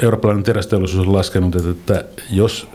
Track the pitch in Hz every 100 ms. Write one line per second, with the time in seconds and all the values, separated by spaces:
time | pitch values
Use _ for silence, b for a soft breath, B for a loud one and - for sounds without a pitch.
0 | 117 113 110 104 98 104 - 101 92 95
1 | 92 98 90 98 90 90 85 85 - 98
2 | - - - 95 107 - -